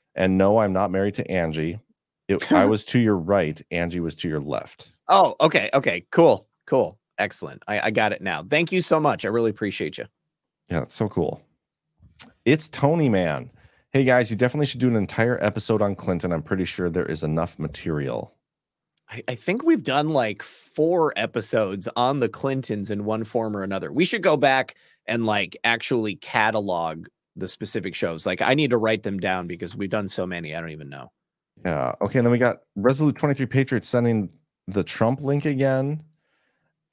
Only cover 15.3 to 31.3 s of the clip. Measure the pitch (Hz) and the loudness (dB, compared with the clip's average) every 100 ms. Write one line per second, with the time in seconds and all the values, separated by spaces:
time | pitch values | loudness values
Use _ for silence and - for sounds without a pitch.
15.3 | 123 104 107 - 107 104 95 98 87 90 | 2 0 0 0 0 0 -2 -4 -2 -2
16.3 | 82 76 95 87 - 87 87 - 78 78 | -4 -4 -4 -4 -4 -2 -2 -4 -4 -2
17.3 | 80 82 - 78 - 85 76 67 58 - | -2 -2 -6 -8 -6 -4 -4 -4 -6 -8
18.3 | _ _ _ _ _ _ _ _ - - | _ _ _ _ _ _ _ _ -12 -10
19.3 | 120 - 226 330 311 135 135 151 147 110 | -6 -4 0 2 2 2 0 2 0 0
20.3 | 98 - - - - 160 180 151 101 113 | -4 -12 -14 -8 0 2 4 2 0 -4
21.3 | 117 107 120 101 98 - 120 127 143 113 | -4 -2 0 0 -2 -4 0 0 2 -2
22.3 | - 139 131 127 107 98 104 104 110 110 | -2 -4 -2 -4 -4 -4 -4 -2 -4 -2
23.3 | 120 110 104 95 95 107 120 190 226 175 | -4 -2 -4 -4 -4 -2 0 0 2 2
24.3 | 151 135 131 131 - _ _ - 117 110 | 4 6 4 0 -10 _ _ -6 -2 0
25.3 | 104 90 - 120 117 - 123 107 95 - | 0 -2 -2 0 0 0 -2 -2 -6 -2
26.3 | 120 107 110 98 87 82 80 82 _ _ | 2 2 2 0 -2 -2 -6 -12 _ _
27.3 | - 95 - 107 110 92 - 92 82 95 | -10 -10 -8 -6 -4 -6 -4 -4 -2 -4
28.3 | 92 - 139 143 120 110 110 107 98 95 | 0 2 2 4 2 2 0 -2 -4 -2
29.3 | 92 87 87 87 - 98 107 101 - 92 | -2 -4 -8 -10 -6 -4 -4 -4 -4 -4
30.3 | 87 80 80 82 78 71 69 60 _ _ | -6 -8 -8 -8 -12 -14 -16 -16 _ _